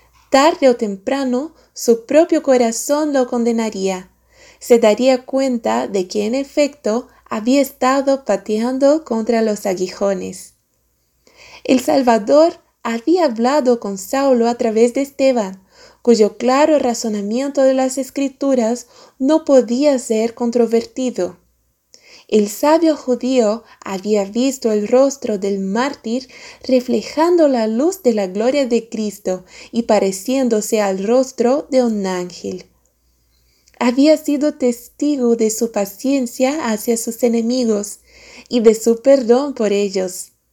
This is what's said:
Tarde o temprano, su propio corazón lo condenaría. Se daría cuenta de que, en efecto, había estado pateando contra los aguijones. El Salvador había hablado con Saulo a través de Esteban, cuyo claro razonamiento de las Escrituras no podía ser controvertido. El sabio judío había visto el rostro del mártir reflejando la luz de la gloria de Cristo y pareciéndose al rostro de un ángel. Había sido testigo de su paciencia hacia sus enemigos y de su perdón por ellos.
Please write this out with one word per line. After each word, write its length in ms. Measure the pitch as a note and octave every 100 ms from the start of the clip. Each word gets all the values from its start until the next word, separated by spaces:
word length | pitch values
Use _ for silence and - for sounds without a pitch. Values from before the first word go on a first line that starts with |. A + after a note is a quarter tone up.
| _ _ -
Tarde 380 | C4+ D4+ E4 C4
o 60 | A#3+
temprano, 760 | A3 G3 B3+ C4+ C4+ B3 D#4+ _ _
su 320 | - - A#3 -
propio 360 | D4 E4+ D#4+
corazón 720 | D4 B3+ A#3 A#3 - D4 D#4
lo 140 | C#4 B3
condenaría. 840 | A#3+ A#3 A3+ A3 G3+ F#3+ F#3 F#3+ _ _ _ - _
Se 180 | - A#3
daría 480 | A3 G#3 B3+ B3+ -
cuenta 600 | C4+ C4+ A#3+ A3 A3+ B3+
de 200 | G3 F#3
que, 160 | G#3+
en 100 | G#3
efecto, 720 | B3+ C4+ - C#4+ - G#3 A3+ B3+ _ -
había 320 | A3+ A3 C#4
estado 640 | C4+ - B3+ C4+ C#4 C4+
pateando 800 | C4+ G3 - G#3+ A#3 C4 C#4 D#4
contra 380 | D#4 A3+ A3 A3+
los 240 | G#3+ G#3 G3+
aguijones. 880 | F#3 F#3 - G3+ F#3+ F#3+ F#3+ - _ _ _ _ _ _ _ _ _ - -
El 160 | - B3+
Salvador 800 | C#4 D4 B3+ A3+ G#3+ C#4+ E4 E4+ _ _
había 440 | A#3 A3+ D#4+ F#4 D#4
hablado 520 | A3 A#3+ D4 B3+ A#3
con 180 | G#3 G3
Saulo 500 | - C4+ C#4 B3 A#3
a 80 | A#3+
través 380 | A#3+ A3 A#3+
de 80 | C4
Esteban, 600 | C#4 - C4+ B3 G3 F#3+ _ _ - _
cuyo 380 | - A3+ G#3 G#3
claro 400 | A#3+ C4 D#4 D4
razonamiento 840 | B3+ A#3 A3+ G#3 G3+ A#3 C#4 C#4
de 120 | C4
las 240 | C4 C4 C4
Escrituras 880 | C4 - C4+ - C#4 B3+ A3 A#3+ - - - -
no 260 | C4 D#4
podía 540 | D#4 C4+ A3 A#3+ D4 C4
ser 360 | - A3 A3+
controvertido. 1080 | - A#3+ A#3+ A3+ A3+ A#3 - B3+ - F3+ F3 _ _ _ _ _ _ _ - -
El 200 | G#3+ G3+
sabio 480 | - D4 D#4+ D#4+ C#4+
judío 680 | - A#3+ B3 C4 G#3+ A3+ - _
había 400 | - F#3+ G3+ G#3
visto 480 | G3 A3+ C4+ B3+ A3+
el 160 | G#3+ G#3
rostro 480 | B3 C#4 - A#3+ G#3
del 220 | G3 G3+
mártir 720 | F#3+ G#3 C#4 C#4+ A3+ A#3+ C4 - - -
reflejando 840 | - B3+ B3 A#3 - - E4 F4 D4+
la 200 | B3 A3
luz 360 | A3+ D#4+ F#4+
de 120 | B3+
la 120 | G#3+ F#3+
gloria 380 | G3 A#3 C#4+
de 240 | C4 A#3 A3+
Cristo 560 | A3 G#3+ - - F#3 - - -
y 120 | A#3
pareciéndose 1000 | A#3 G#3 G3 F#3+ - C4+ B3 G#3+ G#3 G#3+
al 260 | G3+ F#3+ G3+
rostro 600 | B3 C4 - A#3 C#4 -
de 120 | C4
un 240 | A#3+ G#3 F#3+
ángel. 580 | F3+ F3+ - G3 F#3 - _ _ _ _ _ _ _ _ _ _ -
Había 380 | A#3+ B3 D4 D4+
sido 380 | D4 C#4+ D4+
testigo 840 | D4 B3 A#3 - - D4 C#4+ A#3+ A#3
de 140 | A3
su 220 | G#3+ A3+
paciencia 1000 | G#3+ G3 - B3+ C#4 A#3+ - B3+ D#4 A#3+
hacia 260 | G#3+ A#3+ A#3
sus 260 | A#3 A3+
enemigos 760 | A#3+ A#3 A3+ B3+ A#3 G#3 G#3 - _ - - - -
y 120 | A#3+
de 160 | A3 A3
su 260 | A#3 A3+
perdón 500 | C4+ C4+ A3 B3 C#4+
por 200 | C#4 G#3
ellos. 560 | G3+ G3+ F#3+ F#3 - - _ _